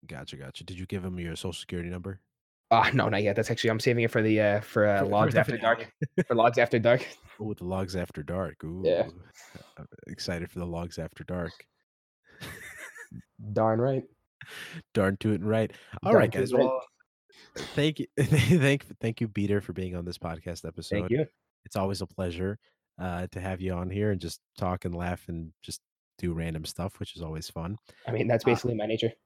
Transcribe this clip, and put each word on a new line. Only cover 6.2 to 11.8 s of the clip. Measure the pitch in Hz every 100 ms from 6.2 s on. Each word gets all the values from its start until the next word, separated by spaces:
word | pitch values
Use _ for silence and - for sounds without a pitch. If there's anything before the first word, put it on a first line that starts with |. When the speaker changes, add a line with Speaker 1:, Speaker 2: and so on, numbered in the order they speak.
| -
Speaker 1:
<laughs> |
Speaker 2:
For | 117
Logs | 117 120
After | 120 123
Dark. | 113 120 - - - -
Speaker 1:
Ooh, | 107
the | 101 87
Logs | 92 95 92
After | 87 -
Dark. | 73 87 90 -
Ooh. | 78 90 90
Speaker 2:
Yeah. | 85 76 87 - - - - - -
Speaker 1:
I'm | - - -
excited | 87 - 87 87
for | -
the | 87
Logs | 85 85 -
After | 80 -
Dark. | - 90 82 - - _